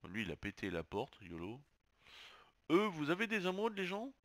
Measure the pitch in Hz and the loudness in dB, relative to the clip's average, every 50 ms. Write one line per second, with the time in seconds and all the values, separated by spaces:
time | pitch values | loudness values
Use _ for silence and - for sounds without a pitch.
0 | - 87 87 107 110 90 78 - - 101 98 - - 98 87 82 80 - - 101 | -12 -6 -4 -2 -2 -2 -2 -4 -4 -6 -4 -2 -4 -2 0 -2 -4 -2 -2 -4
1 | 123 - - - 107 87 85 82 85 95 113 135 143 _ _ _ _ _ _ _ | -4 -4 -8 -16 -14 -10 -8 -6 -6 -6 -8 -10 -14 _ _ _ _ _ _ _
2 | - - - - - - - - - - _ _ _ _ 147 180 208 214 180 156 | -20 -20 -20 -18 -18 -18 -20 -20 -20 -20 _ _ _ _ 6 6 6 6 2 0
3 | 151 143 165 180 220 214 220 214 180 185 185 190 208 233 220 196 190 175 190 202 | 2 0 2 2 2 0 0 2 2 2 0 2 2 0 0 0 -2 -2 -2 -4
4 | 226 277 269 _ _ | -4 -6 -10 _ _